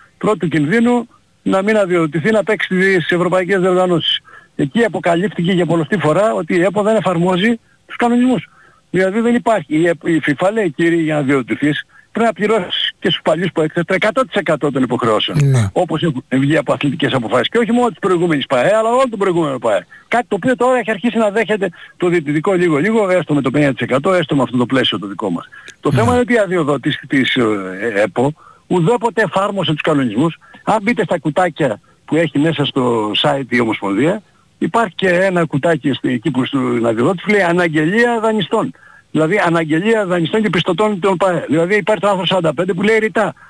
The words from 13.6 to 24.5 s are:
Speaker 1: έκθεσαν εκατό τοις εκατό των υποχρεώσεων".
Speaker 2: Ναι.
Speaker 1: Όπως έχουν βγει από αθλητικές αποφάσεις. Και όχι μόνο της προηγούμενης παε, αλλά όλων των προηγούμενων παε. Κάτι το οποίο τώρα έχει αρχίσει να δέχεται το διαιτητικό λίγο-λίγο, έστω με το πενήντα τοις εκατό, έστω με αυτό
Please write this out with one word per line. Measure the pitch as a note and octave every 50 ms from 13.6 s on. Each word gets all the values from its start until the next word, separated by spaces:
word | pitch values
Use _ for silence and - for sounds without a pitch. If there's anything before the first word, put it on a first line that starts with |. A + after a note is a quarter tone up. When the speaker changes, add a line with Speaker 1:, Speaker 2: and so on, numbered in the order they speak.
Speaker 1:
έκθεσαν | D#3 D#3 - F3 E3+ - F#3+
εκατό | F#3 - G#3+ - C4 C4
τοις | - -
εκατό | G#3 E3+ E3+ D#3+ C#3 - C#3+
των | B2+ C3+ B2+
υποχρεώσεων". | A#2 B2 A#2 B2+ A2+ A2 G2+ - - - D#3 C#3+ C#3
Speaker 2:
Ναι. | C3+ B2 A2+ G2 -
Speaker 1:
Όπως | E3 F3+ E3 - D3+ D#3
έχουν | E3 C3 B2 - _
βγει | - C3 C3+ C#3+ D#3 D3+
από | C3+ - C3
αθλητικές | B2+ - D3 B2 - - B2+ C3
αποφάσεις. | C3+ A#2 - - B2+ A#2 -
Και | - A3+
όχι | A#3+ F3+
μόνο | A#3 B3 B3 A#3
της | E3+ -
προηγούμενης | - G3 F#3 E3+ E3+ F3 D#3 C#3+ B2
παε, | - C#3 B2 B2+ E3+ G3+
αλλά | A3 A3 A3+
όλων | A#3+ B3+ C4+ B3+
των | A3 G#3
προηγούμενων | G3 G3 F3 E3+ E3 D3 C3+ B2
παε. | - A#2 G#2 F#2 F2 _ - - - _
Κάτι | - A#3 A#3+ -
το | G#3
οποίο | F#3+ E3+ B3+ B3+
τώρα | B3 A#3+ B3+ C4 B3
έχει | G#3+ F#3+
αρχίσει | A3 F#3+ D#3+ A#3+ - A3
να | A3+ G#3
δέχεται | G3 A3 A3 D#3+ G#3+ G#3 F#3+ F#3 - - - - - _
το | - F3+
διαιτητικό | E3+ F3+ D3+ C#3 D3 D#3 D3+ G3+ G3
λίγο-λίγο, | F3 F3+ F3 D#3 C#3 D#3 G#3 A3 A3+ G#3 F#3
έστω | F#3 F3+ D#3+ - D3+
με | C#3+
το | B2 C3+
πενήντα | A#2+ C#3+ D3+ C#3
τοις | B2+ -
εκατό, | B2+ G#2+ A#2+ C#3 C#3+ F#3 F#3+
έστω | F3+ D#3 - D#3
με | C#3+
αυτό | B2+ A#2